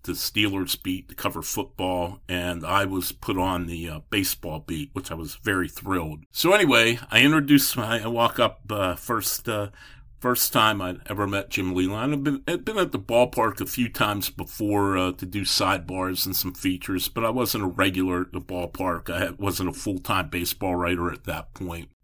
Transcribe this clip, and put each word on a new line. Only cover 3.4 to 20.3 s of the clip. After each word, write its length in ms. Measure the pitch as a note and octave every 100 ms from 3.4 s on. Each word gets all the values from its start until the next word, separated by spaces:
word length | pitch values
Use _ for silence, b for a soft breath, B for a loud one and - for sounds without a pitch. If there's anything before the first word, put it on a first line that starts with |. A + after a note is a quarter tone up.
| F#2 F2+ E2
the, 240 | E2 E2
uh, 100 | D#2 -
baseball 480 | G#2+ F#2 - E2+ D#2
beat, 320 | - D#2+ D2+
which 160 | F#2+ -
I 60 | E2
was 240 | D#2+ -
very 260 | G#2+ F#2+ E2+
thrilled. 580 | - - F#2 D#2+ D2+ -
So 220 | - E3
anyway, 460 | G#3 E3+ A#2 A2+ A#2+ -
I 120 | A2
introduced 540 | C#3 D#3 C#3+ C#3+ - -
my, 280 | A2 A2+
I 20 | A2
walk 320 | A#2 A#2 -
up, 240 | A2+ - -
uh, 240 | G#2+ F#2
first, 560 | F2 - A2+ - - -
uh, 200 | G#2+ G2+ B B B B -
first 340 | B2 B2 -
time 280 | B2 A2 G#2
I'd 200 | F2+ F2 -
ever 200 | G#2 G2+
met 240 | G2+ G2
Jim 240 | - F#2 F2+
Leyland. 380 | F#2 G#2+ C3
I've 100 | D3
been, 200 | C#3+ C3+ -
I'd 180 | F3 G#3
been 140 | A3
at 120 | F3
the 80 | -
ballpark 640 | G2+ A#2 B2 - A2+ -
a 40 | G2
few 240 | - A#2
times 400 | - G#2+ G2+ -
before, 680 | - F2+ - G#2 G2+ G2 F#2
uh, 140 | F#2
to 120 | F2+ F#2
do 160 | G2+
sidebars 840 | F#2 - F#2+ F#2+ E2+ F#2 F#2 F#2 F#2+
and 100 | F#2
some 180 | F2+
features, 560 | - F#2+ F2+ - F#2 -
but 160 | - A2+
I 40 |
wasn't 340 | B2 A2+ A2+
a 40 | F#2+
regular 540 | F2 G2 F#2 F#2 F2+
at 120 | F#2
the 60 | F2+
ballpark. 720 | - F2+ F2 - F#2 E2+ -
I 100 | F2
had, 200 | F#2+ -
wasn't 300 | G2 F2 F2+
a 40 |
full-time 560 | D#2+ G#2+ F#2 - F#2+
baseball 460 | D#2+